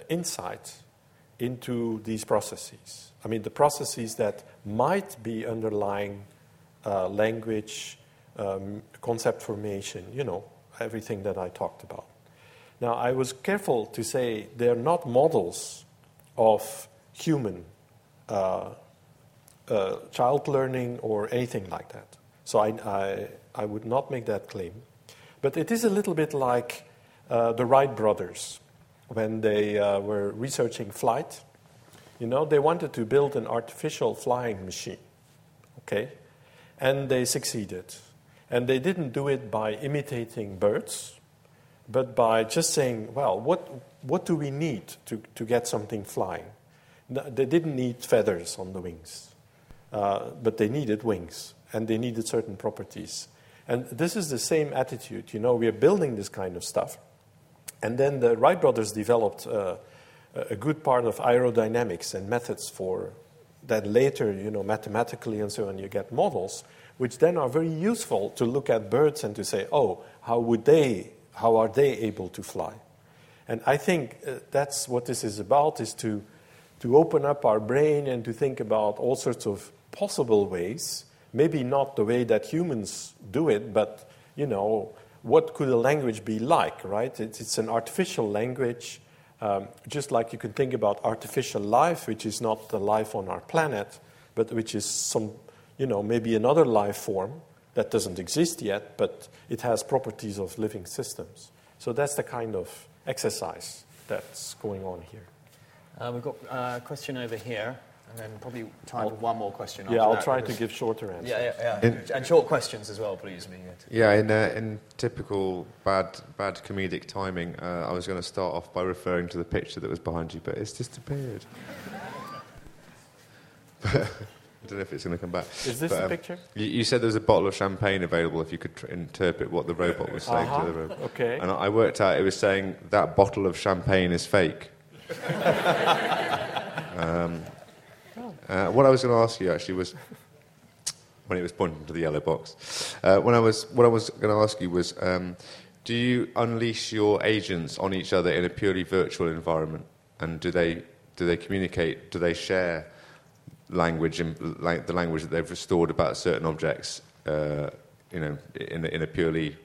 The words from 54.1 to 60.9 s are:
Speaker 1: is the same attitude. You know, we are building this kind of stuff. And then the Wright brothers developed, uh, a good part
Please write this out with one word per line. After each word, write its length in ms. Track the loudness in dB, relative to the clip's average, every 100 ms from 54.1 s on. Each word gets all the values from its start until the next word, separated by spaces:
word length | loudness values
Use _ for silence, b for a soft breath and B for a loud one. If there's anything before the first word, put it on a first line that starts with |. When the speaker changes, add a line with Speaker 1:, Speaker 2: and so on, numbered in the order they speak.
| -2
Speaker 1:
is 120 | -2
the 100 | -2
same 340 | 2 2 2
attitude. 580 | 0 -2 -4 -10 -12 -8
You 60 | -2
know, 160 | 2 4
we 120 | 2
are 40 |
building 440 | 6 6 6 2 -2
this 100 | -6
kind 300 | -6 -6 -6
of 60 | -4
stuff. 320 | -2 -2 -4 -20 _ _ _ _ _ -18 -6
And 160 | -2 2
then 220 | 2 4
the 160 | 4 6
Wright 240 | 6 6
brothers 320 | 4 4 0
developed, 560 | 0 4 4 4 -2 -6
uh, 300 | -2 -2 -4 -10 B B B B -8
a 200 | -6 -4
good 280 | -2 -2
part 220 | 2